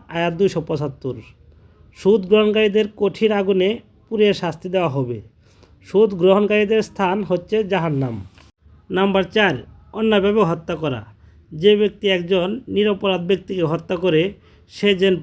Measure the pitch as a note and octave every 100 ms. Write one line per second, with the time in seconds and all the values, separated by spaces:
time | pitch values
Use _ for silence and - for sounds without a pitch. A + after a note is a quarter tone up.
0 | - E3 E3+ E3 G3 E3+ D3+ D#3 D3 C#3
1 | C3+ A2+ - - _ - - _ - -
2 | F#3+ G#3+ F3+ G#3+ G#3+ G#3+ G#3+ G3+ G#3+ -
3 | G3+ - A3 G#3 F#3+ F#3+ F#3 A3+ - _
4 | - A3 G#3 F#3+ F3 D#3+ F#3 F#3 E3+ C3+
5 | B2 B2+ - _ _ _ _ _ - F#3+
6 | A3 F#3+ F3+ F#3+ G#3 G#3+ G#3 A3 G#3 -
7 | F#3+ G3 F3+ F3+ F3 G#3+ G3 F#3 E3 C#3
8 | C3 A2+ F#2 _ - _ _ - - F#3
9 | G3 G3 F#3 A3 G3+ C3 - - - G#3
10 | A3 G#3 G3 G#3 F3+ E3+ E3 E3 D#3 B2
11 | G#2 - - - - D#3 F#3+ G#3 G#3 G3+
12 | G3+ F#3 E3+ F#3+ F3+ A3+ - G3 G#3 G3
13 | G3+ F#3 F3 G3 - F#3 D#3+ E3 - F#3
14 | F3+ D#3 F#3 G3+ _ - _ - G3+ F#3+
15 | F#3+ F3+